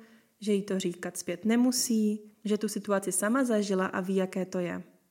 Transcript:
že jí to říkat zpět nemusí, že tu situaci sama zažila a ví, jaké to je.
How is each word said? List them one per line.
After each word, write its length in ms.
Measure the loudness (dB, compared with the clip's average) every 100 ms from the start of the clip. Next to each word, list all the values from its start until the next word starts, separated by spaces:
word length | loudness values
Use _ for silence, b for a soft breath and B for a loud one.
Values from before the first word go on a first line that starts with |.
| B B B B
že 140 | 0
jí 80 | 0
to 180 | 0 -2
říkat 380 | -2 -4 -8 -8
zpět 280 | -8 -4 2
nemusí, 840 | 4 4 2 2 2 2 0 -6 -8 -2
že 120 | 0
tu 100 | 0
situaci 440 | -4 0 -2 0
sama 320 | -2 0 2
zažila 420 | 2 2 2 0 0
a 160 | -2
ví, 140 | 0 0
jaké 300 | 0 -2 -4
to 140 | -4
je. 240 | -4 -6 -10 _ _